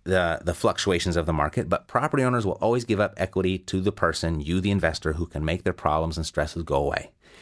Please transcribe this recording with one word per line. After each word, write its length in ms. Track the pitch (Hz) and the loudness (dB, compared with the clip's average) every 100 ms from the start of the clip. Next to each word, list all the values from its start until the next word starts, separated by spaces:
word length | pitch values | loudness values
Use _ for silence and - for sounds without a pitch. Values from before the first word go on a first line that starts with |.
the, 360 | - 92 85 80 | -2 2 2 0
the 100 | 85 | -4
fluctuations 640 | 82 110 - 98 90 90 85 | 0 0 0 0 0 2 0
of 100 | 80 | 0
the 80 | |
market, 340 | 78 73 - 85 | 2 0 0 -2
but 180 | 87 - | -2 0
property 360 | 120 151 143 | -2 0 2
owners 220 | 127 123 101 | 2 2 0
will 80 | |
always 320 | - 110 123 117 | 0 2 2 2
give 140 | 101 | 2
up 140 | 101 - | 0 0
equity 400 | 92 95 92 92 | -2 0 0 0
to 220 | - 95 | -2 -2
the 100 | 95 | 0
person, 480 | - 85 80 82 80 | 2 0 0 -2 -2
you, 220 | 73 92 | 0 0
the 100 | 98 | 2
investor, 420 | 101 82 78 80 | 2 0 0 -2
who 120 | 78 82 | -2 -4
can 180 | 76 | -4
make 200 | 78 87 | -2 -2
their 100 | 92 | -2
problems 440 | 85 78 78 80 82 | -2 0 0 0 -4
and 80 | 80 | -4
stresses 380 | - 76 87 | -2 -4 -4
go 140 | 78 69 | -2 0
away. 340 | 71 - - _ _ - | 0 -4 -8 _ _ -20